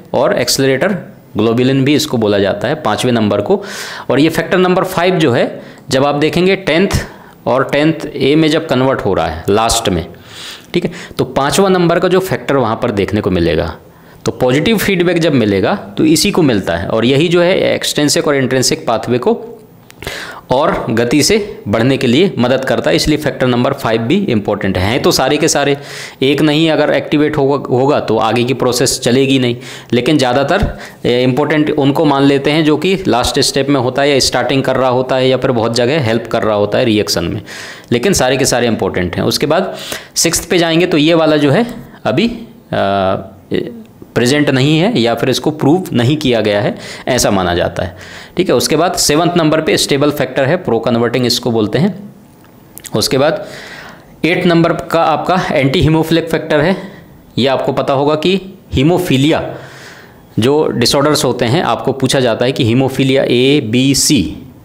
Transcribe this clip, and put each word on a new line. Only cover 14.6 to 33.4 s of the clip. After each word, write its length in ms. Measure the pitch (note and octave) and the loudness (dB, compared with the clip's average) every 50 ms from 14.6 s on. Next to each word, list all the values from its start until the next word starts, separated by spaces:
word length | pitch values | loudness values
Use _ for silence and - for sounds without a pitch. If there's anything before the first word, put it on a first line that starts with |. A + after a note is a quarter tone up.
| D#3 A3+ A3+ G3 | 2 0 0 0
feedback 400 | - - G3 F3 F3 F3+ F3+ E3+ | 0 0 0 0 0 0 0 2
जब 140 | D#3+ E3+ | 2 2
मिलेगा 420 | C#3+ B2 A2+ G#2 G2 F#2+ G2 C#3 G3 | 2 2 2 2 2 2 2 0 -2
तो 300 | G3 - - - - D3 | -4 -6 -8 -2 0 2
इसी 260 | - E3 D3 - G3+ | 2 2 2 2 0
को 120 | - F#3 | 2 2
मिलता 340 | E3 C3+ A2+ G2 E2+ F2 E2+ | 2 2 2 0 0 -2 -2
है। 120 | E2+ F2+ - | -4 -2 -2
और 160 | - A2+ A2+ | 0 0 2
यही 240 | B2 C#3 C3+ E3+ F3 | 2 2 2 2 2
जो 120 | E3+ F3 | 2 2
है 160 | F3 F3 F#3+ - A#2+ A#2+ A2+ | 2 2 2 2 2 0 0
extrinsic 540 | A2+ - - - D3 D3 C#3+ - F3 D#3 D#3 | -2 -4 -4 -2 0 0 0 0 0 0 0
और 80 | C#3+ | 0
intrinsic 500 | C#3 C3 A2+ C3 C3 B2 - D#3+ - - | 0 0 0 0 0 0 0 -2 -2 -2
pathway 320 | - A#2 A2 - A#2 A#2+ A#2+ | -2 -2 -2 0 -2 -2 0
को 140 | - G#3+ A#3 - - - - - - - - - - - - - - - - - - - - - - - | 0 0 -2 -2 -4 -10 -18 -20 -20 -20 -20 -20 -20 -20 -20 -16 -14 -12 -12 -12 -12 -14 -16 -14 -6 -2
और 360 | B2+ C3 D#3 F#3+ F3+ - - - | 0 0 2 0 -2 -2 -4 -2
गति 320 | A2+ G#2+ A#2+ A#2+ - D3 | 0 0 0 2 2 2
से 400 | C3+ - G3+ A3+ G#3 - - - - G#2 | 2 2 2 0 0 -4 -10 -10 -4 -2
बढ़ने 280 | G#2 A2+ A#2 C3 C3+ | 0 2 2 2 2
के 100 | C3 C3 | 2 2
लिए 260 | A#2+ A#2 D3 G3 F#3 C#3 B2 | 2 2 4 2 2 2 0
मदद 260 | A#2+ B2 C3 B2+ - | 0 2 0 0 0
करता 260 | - A#2+ A#2+ - D3+ | -2 -2 0 0 0
है, 60 | F3+ | 0
इसलिए 220 | D#3 - D3 D3+ D3 | 2 2 0 0 0
factor 280 | - C3 B2 - C3 | -2 -4 -2 0 0
number 260 | B2+ B2 A#2+ B2 C3+ | 0 2 2 0 0
five 300 | C3 - - A#2+ A2+ A2+ | -2 -2 -2 -2 0 0
भी 140 | A#2 A#2 D#3+ G#3 G3 | 0 0 0 0 0
important 540 | - B2 G#2+ - A2+ G#2 G2 - G2 F#2 F#2 | 0 0 0 0 -2 -2 -2 -2 -2 0 0
है। 120 | F#2 G2+ | 0 0
हैं 120 | A#2+ D3 | 0 0
तो 80 | - F#3 | 0 0
सारे 260 | D#3 - C3 C3+ D3+ | 2 2 0 0 0
के 120 | D3 E3 D3+ | 0 0 0
सारे, 280 | - D3 C#3+ C#3+ C#3 C#3 - - - - - - - - | 0 0 0 0 -2 -2 -6 -10 -16 -16 -16 -16 -6 -2
एक 180 | C3+ C3+ D3 C#3+ | 0 2 2 2
नहीं 280 | D#3 D3+ D3 D3+ E3 D#3+ | 2 2 2 2 2 2
अगर 220 | D3+ C#3 D3+ D3 | 2 2 2 2
activate 440 | C#3+ C#3 - - D#3+ D3 D3+ D3 D3+ | 0 0 0 0 0 0 0 0 0
होगा, 200 | D3 C3+ C3+ D3 C#3 - - | 0 0 0 0 -2 -2 -2
होगा 300 | C3 A#2+ C3+ C#3+ D3 A2+ | 0 2 2 2 2 0
तो 160 | - - A2 A2 | 0 0 0 0
आगे 260 | G#2 A2+ A2+ A#2+ A#2+ | 0 0 0 0 0
की 100 | B2 C3 | 0 0
process 440 | A#2+ B2 B2 A2+ - C3+ B2 - - | 0 0 0 0 0 0 -2 -2 -2
चलेगी 380 | - B2 A#2+ C3+ C3+ C3+ C3+ C3 | 0 0 2 2 2 2 2 2
नहीं, 180 | B2 A#2+ A#2+ B2 - - - - - - | 2 0 -2 -4 -8 -14 -16 -18 -6 -2
लेकिन 260 | A#2 A#2+ B2 E3+ D#3 C#3+ | -2 0 2 2 2 2
ज़्यादातर, 480 | C3 B2 B2 C#3 C#3 C#3 E3+ G#3 A3+ - - - - - - - - | 2 2 2 0 2 2 0 0 0 -2 -4 -8 -14 -18 -14 -4 -2
ए, 180 | - A#2+ B2 | 0 2 2
important 480 | B2+ B2+ B2 C#3+ D3 D3 D#3+ D3+ D3+ D3 | 2 2 2 0 0 0 0 0 0 0
उनको 340 | - D3 C3+ C#3 C#3+ D#3+ D#3+ | 0 0 0 2 2 2 2
मान 180 | D3+ C#3 C#3 | 2 2 2
लेते 280 | C#3 C#3 C#3 C3+ C#3 D#3 | 2 2 2 2 2 0
हैं 140 | D3 E3 D#3 | 0 2 2
जो 120 | D3+ D3+ | 2 0
कि 200 | - - F#3 F#3+ F#3 - A#2 | 0 0 0 -2 -2 0 0
last 320 | A2+ A#2+ A#2+ - - D3 | 0 0 0 0 0 0